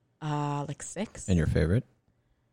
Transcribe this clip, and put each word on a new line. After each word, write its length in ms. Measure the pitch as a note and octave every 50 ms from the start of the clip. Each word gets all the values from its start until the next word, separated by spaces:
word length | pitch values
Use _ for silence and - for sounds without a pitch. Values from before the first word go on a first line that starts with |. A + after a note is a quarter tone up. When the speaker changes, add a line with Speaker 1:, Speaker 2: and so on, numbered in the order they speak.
| _ _ _ _
Speaker 1:
Uh, 440 | D#3 D3+ D3 D3 D3 D3 C#3+ C#3+ C#3+
like, 160 | D3 C#3+ - -
six. 440 | - - - A2 - - - -
Speaker 2:
And 100 | - F#2 E2
your 80 | D2+
favorite? 360 | - - E2 D#2 D#2+ G2 C3 - - _ _ _ _ _ _ _ _ _ _ _ _